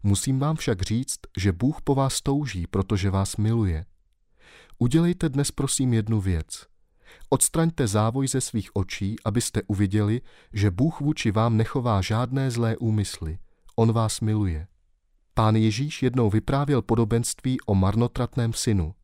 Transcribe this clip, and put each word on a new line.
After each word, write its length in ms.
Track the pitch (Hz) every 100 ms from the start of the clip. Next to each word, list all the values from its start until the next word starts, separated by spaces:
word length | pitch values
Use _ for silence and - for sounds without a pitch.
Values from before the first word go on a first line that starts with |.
Musím 360 | 101 98 - 131
vám 160 | 143 156
však 260 | - 101
říct, 380 | 92 110 135 - - -
že 140 | 98
Bůh 300 | 85 123 156
po 140 | - 135
vás 260 | 135 -
touží, 460 | - 139 143 90 85
protože 420 | 95 92 104 98
vás 280 | 98 98 -
miluje. 480 | 107 117 101 80 85 _ _ _ _ _ _ - _ -
Udělejte 500 | 120 151 175 175 160
dnes 220 | 135 143
prosím 420 | - 135 - 127
jednu 280 | 113 110 110
věc. 440 | 95 85 78 - - _ _ _ - - -
Odstraňte 580 | 135 - 165 165 165 123
závoj 400 | 107 110 127 135
ze 140 | 131
svých 340 | - 117 - -
očí, 400 | 92 - 98 113 113
abyste 360 | 110 - - -
uviděli, 540 | 101 101 104 104 117 - - _
že 180 | 104 104
Bůh 300 | 90 147 -
vůči 300 | 143 156 113
vám 260 | 101 117 110
nechová 440 | 110 143 123 104
žádné 500 | - 110 123 135 135
zlé 260 | 117 117 110
úmysly. 640 | 113 107 101 - 80 82 - _ - -
On 160 | 113
vás 300 | 113 110 -
miluje. 460 | 107 107 98 78 87 _ _ _ _ _ _
Pán 220 | - 110 110
Ježíš 480 | 110 104 147 -
jednou 260 | 127 127 113
vyprávěl 520 | 107 - 139 143 139
podobenství 800 | - 113 113 117 117 - 131 131
o 140 | - 98
marnotratném 760 | 92 110 120 - 123 - 117
synu. 420 | 113 - 104 80 -